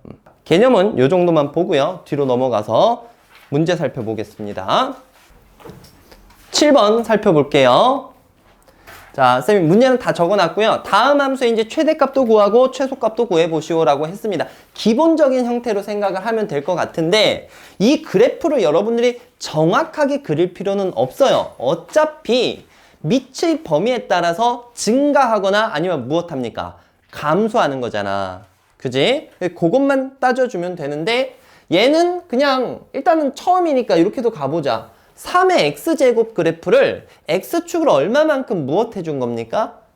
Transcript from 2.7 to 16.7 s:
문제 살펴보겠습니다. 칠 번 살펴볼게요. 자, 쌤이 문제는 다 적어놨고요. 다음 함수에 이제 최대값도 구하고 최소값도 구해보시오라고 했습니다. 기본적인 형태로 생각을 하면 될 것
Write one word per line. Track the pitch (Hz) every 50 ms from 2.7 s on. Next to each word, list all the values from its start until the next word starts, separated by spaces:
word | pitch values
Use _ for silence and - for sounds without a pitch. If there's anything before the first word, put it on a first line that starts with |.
| 113 135 180 226 233 - - - - _ _ _ _ - - _
문제 | 139 143 165 165 175
살펴보겠습니다. | 160 165 - - - 107 107 110 107 104 - - - 107 101 101 95 95 101 139 220 262 - 262 - - _ _ _ _ _ _ _ _ _ _ _ - - - - - - - - _ _ - - - - _ - - -
칠 | - - 311 294 269
번 | 277 208 208 220 233 226
살펴볼게요. | - 220 208 - 208 170 147 135 - - 143 135 123 123 156 220 254 269 277 - - - _ _ _ _ _ _ _ _ _ _ _ _ _ _ - - - - - -
자, | - 131 123 123 127
쌤이 | 131 - 214 202
문제는 | 170 151 175 220 262 262 254 247
다 | - 170 156
적어놨고요. | - 170 170 208 196 175 165 - 202 220 220 156 - -
다음 | - 196 202 233 277 285 285
함수에 | 277 269 269 262 262 233
이제 | 226 214 214 220
최대값도 | - 320 311 294 311 311 285 269 - 269 262
구하고 | 220 220 214 202 208 202 240 254 262
최소값도 | 262 - 269 262 269 262 - 220 220 - 240 -
구해보시오라고 | 185 160 170 170 165 151 147 - 165 165 160 156 143 139 156 160
했습니다. | 185 - - 220 190 143 - - - - - _ _
기본적인 | - - 208 220 254 320 330 320 302 302 262 262 254 247
형태로 | 240 240 240 240 247 208 202
생각을 | 196 220 208 208 202 196 180 185 185
하면 | 233 226 220 214 -
될 | 143 147 143
것 | -